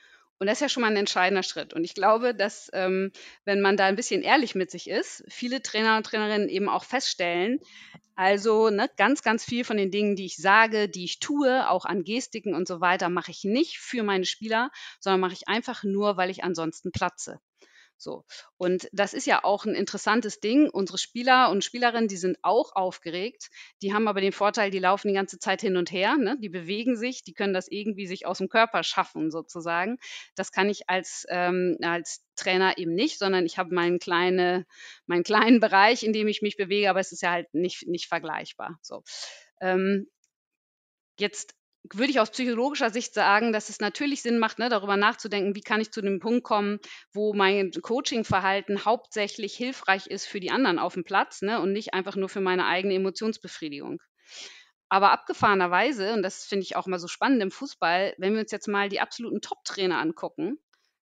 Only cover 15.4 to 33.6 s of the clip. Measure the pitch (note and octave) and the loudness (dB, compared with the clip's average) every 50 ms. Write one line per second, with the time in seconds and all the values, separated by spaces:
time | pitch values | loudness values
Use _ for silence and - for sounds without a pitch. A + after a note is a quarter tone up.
15.4 | - - G3+ A#3 - - A3+ - - G3+ G3 G3+ G#3 G#3 G3+ F3+ F3+ F#3 F#3+ - | -4 -2 -2 -2 -2 -6 -8 -4 -2 -2 0 2 2 2 2 2 0 -2 -2 -4
16.4 | - F3+ F3 E3 D#3+ D#3+ - - - F#3 - - F#3 F3+ - - - - - - | -4 -4 -2 -2 -4 -4 -6 -6 -8 -6 -4 -2 -2 -2 -4 -6 -12 -12 -14 -16
17.4 | _ _ _ _ - - _ - - _ _ - - D#3+ D#3 - - - - - | _ _ _ _ -20 -20 _ -20 -20 _ _ -16 -12 -12 -12 -12 -14 -18 -20 -20
18.4 | - - _ - F3+ F3+ F#3 F3 - - - F#3+ G3+ G3 - - - C#4+ G3+ - | -20 -16 _ -2 0 0 0 0 -2 -4 -2 -2 -2 -2 -2 -4 0 2 2 2
19.4 | - F#3 G3+ G3+ - A3 - - G3+ - - G3 - G#3 G#3+ A#3+ A3 G#3 - - | 2 0 0 0 -2 -2 -2 -2 -2 -4 -4 -2 0 2 2 2 2 -2 -6 -6
20.4 | - G#3+ A#3+ C#4+ D4+ - - F#3+ G3 E3 F3+ F#3 - - - A#3 B3 C4 B3+ B3+ | -2 2 4 6 4 4 2 -2 -4 -4 -4 -6 -8 -6 -6 -2 4 6 6 8
21.4 | B3+ - F#3 G3+ - - - A#3+ B3 A#3 A3+ A#3 A3+ G3+ G3 F3 F3+ F#3 - - | 6 6 4 2 -2 -4 -2 0 0 2 2 2 0 0 0 -2 -2 -2 -2 0
22.4 | - F3 G#3 A#3+ D4+ - - G3 F#3 F#3 F3+ - - E3+ D#3+ F3+ F#3+ B3 - - | 2 2 4 2 2 0 0 -2 -2 -2 -4 -8 -10 -8 -6 -6 -6 -8 -10 -14
23.4 | - - - - - - _ - G3+ F#3+ G3+ G#3+ A3 G#3+ G3 G3 F#3+ G3 F#3 - | -20 -20 -20 -20 -20 -20 _ -8 -4 -2 0 0 0 0 0 2 0 0 2 2
24.4 | G3+ G#3 G#3 A3+ G#3 G3 F#3+ F#3+ F#3 F3+ G3 G3+ - G#3 G3 F#3+ F#3+ - - - | 0 2 2 2 0 0 0 0 2 2 2 2 0 0 0 0 -2 -4 -6 -6
25.4 | - - F#3+ F#3 - G3 F#3 F3+ F3 - F3+ F#3 F#3+ A3 C#4 D4+ A#3 G3 C#4 C4+ | -2 -2 -2 0 0 0 0 0 0 -2 -2 0 0 2 2 2 2 0 -2 -4
26.4 | G#3+ F#3+ E3 F#3 E3 E3 G3+ G#3+ A#3 B3+ B3 G#3+ A3+ B3+ B3+ - - F#3+ E3 - | -6 -8 -8 -8 -6 -6 -4 -2 -2 -2 -2 -2 -2 -6 -6 -8 -14 -12 -6 -4
27.4 | G3+ G3+ F#3+ F#3 F#3 - - G3+ G#3 A3 G3+ F#3 G3+ F3 F#3 - - - F#3 - | -2 0 0 -2 -4 -6 -8 -6 -4 -6 -6 -6 -6 -8 -8 -8 -6 -6 -4 -4
28.4 | F#3+ - - A3+ A3+ A3+ - F3 D#3+ - - G3 F3+ - - D#3 D#3 D#3+ D3+ E3 | -4 2 4 4 4 4 2 0 -2 0 0 0 -2 -2 -2 -4 -4 -4 -4 -6
29.4 | D3 - - F3 D#3+ E3+ E3+ E3+ F3+ G#3 B3 - - - - - - - - - | -10 -10 -12 -8 -6 -4 -2 -2 -2 -2 -4 -8 -10 -14 -16 -16 -18 -12 -8 -8
30.4 | F#3+ - - G3 F#3+ G#3 G3+ - - - F#3 F#3+ F3+ - - - - - F3 F3+ | -8 -4 0 0 0 0 0 -2 -4 -2 -2 -2 -2 -4 -10 -12 -8 -4 -2 0
31.4 | F3+ F3+ F3+ F#3 F3+ F3+ E3 - - E3+ E3+ E3+ D#3+ - - - _ _ - - | 2 2 2 2 2 0 0 0 -2 -2 -2 -2 -4 -8 -12 -14 _ _ -12 -6
32.4 | - G3 F#3 F#3 F#3+ F#3 - - F3+ E3 E3 F#3 B3+ D#4 - - G3+ F#3+ F#3+ F3+ | -2 0 2 4 4 4 2 0 -2 -2 0 0 0 0 -2 -2 0 0 2 2
33.4 | F3 E3 - F#3 | 0 0 -2 -4